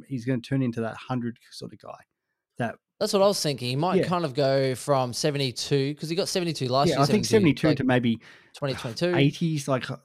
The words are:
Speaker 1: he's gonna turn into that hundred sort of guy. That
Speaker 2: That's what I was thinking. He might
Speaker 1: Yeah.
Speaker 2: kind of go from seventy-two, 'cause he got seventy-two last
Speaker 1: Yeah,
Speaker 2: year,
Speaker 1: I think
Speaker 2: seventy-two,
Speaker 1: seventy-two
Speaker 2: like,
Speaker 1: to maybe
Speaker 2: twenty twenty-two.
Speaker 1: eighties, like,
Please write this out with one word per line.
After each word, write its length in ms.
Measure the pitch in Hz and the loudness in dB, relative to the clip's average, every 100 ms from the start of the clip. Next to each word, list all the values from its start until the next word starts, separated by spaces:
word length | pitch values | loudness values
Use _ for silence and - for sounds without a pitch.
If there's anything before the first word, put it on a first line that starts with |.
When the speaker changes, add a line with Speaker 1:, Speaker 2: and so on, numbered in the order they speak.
| - | -8
Speaker 1:
he's 180 | 135 117 | -8 -4
gonna 160 | 127 | -4
turn 200 | - 135 | -2 -2
into 200 | 127 117 | -2 -2
that 140 | 113 107 | -6 -8
hundred 440 | - 127 117 117 _ | -6 -6 -6 -10 _
sort 240 | - 123 | -18 -18
of 60 | 110 | -18
guy. 180 | - - _ _ _ _ _ - | -18 -20 _ _ _ _ _ -6
That 180 | 117 - _ - | -6 -8 _ -6
Speaker 2:
That's 140 | 208 | 0
what 80 | 202 | 4
I 60 | 196 | 4
was 140 | 196 | 2
thinking. 280 | 156 127 123 | -2 -2 -2
He 60 | 131 | 0
might 200 | 175 185 | 2 2
Speaker 1:
Yeah. 100 | 151 | 2
Speaker 2:
kind 180 | 175 160 | 0 -2
of 80 | 127 | 0
go 400 | 135 135 135 127 | 2 2 0 -2
from 380 | - 139 127 | 0 0 0
seventy-two, 840 | 113 156 143 135 - - 139 135 147 | -2 -2 0 -2 -4 -2 0 0 -4
'cause 140 | 156 | -6
he 60 | 170 | -4
got 120 | 170 | -2
seventy-two 400 | 190 170 151 131 | -2 -2 -2 0
last 220 | 131 156 | 2 4
Speaker 1:
Yeah, 60 | 135 | 4
Speaker 2:
year, 80 | |
Speaker 1:
I 20 | 143 | 4
think 180 | 214 117 | 2 4
Speaker 2:
seventy-two, 100 | 220 | 4
Speaker 1:
seventy-two 300 | 175 135 156 | 4 4 2
Speaker 2:
like, 80 | 156 | 2
Speaker 1:
to 60 | 131 | 2
maybe 360 | 127 120 113 - - _ | 2 2 -2 -6 -20 _
Speaker 2:
twenty 220 | - 143 123 | -10 -8 -6
twenty-two. 400 | 123 113 175 160 | -8 -4 0 4
Speaker 1:
eighties, 520 | 139 - 170 151 139 | 2 2 -2 -2 -2
like, 180 | 131 - 131 | -2 -4 -8